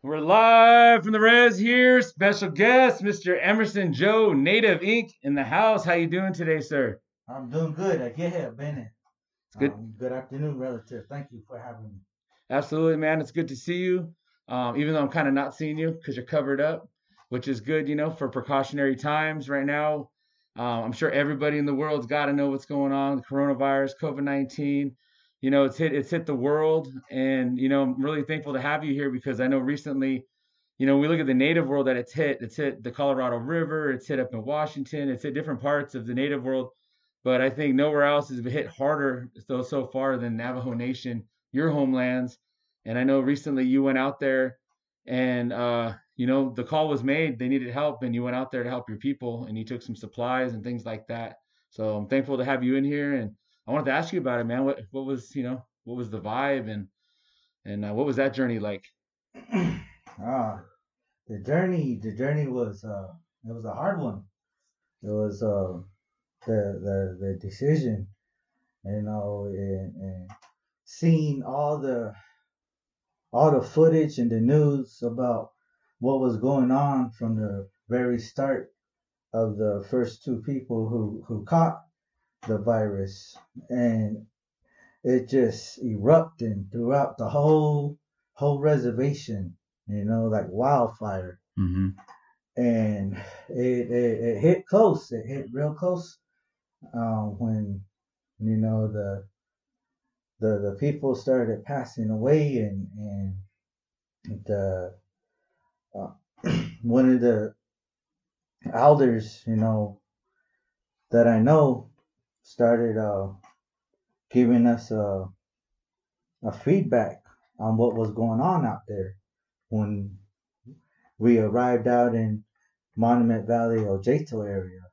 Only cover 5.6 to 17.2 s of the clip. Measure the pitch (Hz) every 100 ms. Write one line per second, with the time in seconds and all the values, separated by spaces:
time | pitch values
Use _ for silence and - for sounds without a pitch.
5.6 | 220 208 165 170 165 175 190 165 165 156
6.6 | 139 147 120 101 _ _ _ 131 127 147
7.6 | 160 151 190 165 123 120 170 - 120 113
8.6 | 143 147 110 _ _ _ _ _ _ 104
9.6 | 139 107 113 107 123 131 131 135 151 135
10.6 | 131 120 - 120 - 143 143 117 - 123
11.6 | 120 117 107 98 _ _ _ _ _ 135
12.6 | 147 156 160 156 156 160 151 - 160 127
13.6 | - 175 185 180 165 - _ _ - 127
14.6 | 123 120 147 156 139 165 139 135 139 -
15.6 | 156 151 160 165 - 131 - 156 139 139
16.6 | 151 165 - _ _ _